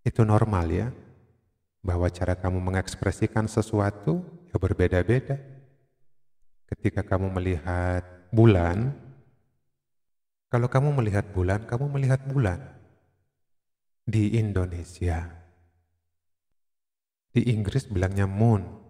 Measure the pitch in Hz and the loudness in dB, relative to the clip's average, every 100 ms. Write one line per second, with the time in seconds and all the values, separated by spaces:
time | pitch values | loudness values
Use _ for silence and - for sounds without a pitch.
0 | - - 107 107 110 98 85 85 113 131 | -4 2 4 4 4 0 0 -2 -4 -8
1 | - - _ _ _ _ _ _ 92 87 | -20 -20 _ _ _ _ _ _ -4 0
2 | 90 87 90 90 92 92 92 95 92 - | 0 0 -2 -2 -2 -2 -2 -2 -4 -4
3 | 98 - 110 - 110 - 107 107 101 - | -4 -2 -2 -2 -2 -2 0 0 0 -2
4 | - 170 180 - - - 90 101 90 90 | -4 -4 -6 -18 -8 -2 -2 2 2 2
5 | 90 123 - 139 - - - _ _ _ | 2 0 0 -8 -8 -20 -20 _ _ _
6 | _ _ _ _ - _ _ - 107 - | _ _ _ _ -20 _ _ -4 -2 -2
7 | 95 95 95 92 90 90 92 90 90 90 | -2 0 0 -2 -2 -4 -4 -4 -2 -4
8 | 90 - - 110 113 95 85 90 127 143 | -6 -18 -4 6 8 8 4 0 -4 -6
9 | - - _ _ _ _ _ _ _ _ | -14 -20 _ _ _ _ _ _ _ _
10 | _ _ _ _ _ 123 123 135 143 143 | _ _ _ _ _ -2 0 2 2 0
11 | 110 98 95 - 90 101 - 120 143 139 | 0 0 -2 -2 0 0 -2 -6 -4 -2
12 | 135 131 139 139 107 87 67 - - _ | 0 0 0 0 0 -2 -8 -20 -20 _
13 | _ _ _ _ _ _ _ _ _ _ | _ _ _ _ _ _ _ _ _ _
14 | - 107 104 113 110 95 90 87 82 - | -2 0 2 2 0 -2 -2 -6 -12 -6
15 | 90 82 85 - - _ _ _ _ _ | -4 -2 -6 -14 -20 _ _ _ _ _
16 | _ _ _ _ _ _ _ _ _ _ | _ _ _ _ _ _ _ _ _ _
17 | _ _ _ 123 117 107 104 135 - 95 | _ _ _ -2 0 0 -2 -4 -4 -2
18 | 95 98 98 98 113 107 87 - - | -2 0 -2 2 4 4 0 -14 -20